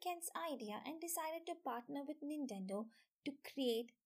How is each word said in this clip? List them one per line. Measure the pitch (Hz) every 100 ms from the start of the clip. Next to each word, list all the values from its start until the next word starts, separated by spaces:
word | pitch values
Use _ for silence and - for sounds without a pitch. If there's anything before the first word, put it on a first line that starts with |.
Ken's | 359 339 339 339 330
idea | 262 208 208 -
and | 320
decided | 339 339 320 330 339
to | 339
partner | 269 240 240 285 277
with | 302
Nintendo | 285 302 262 196 190 196 226 - - _ 285
to | 277 -
create | - 254 226 233 -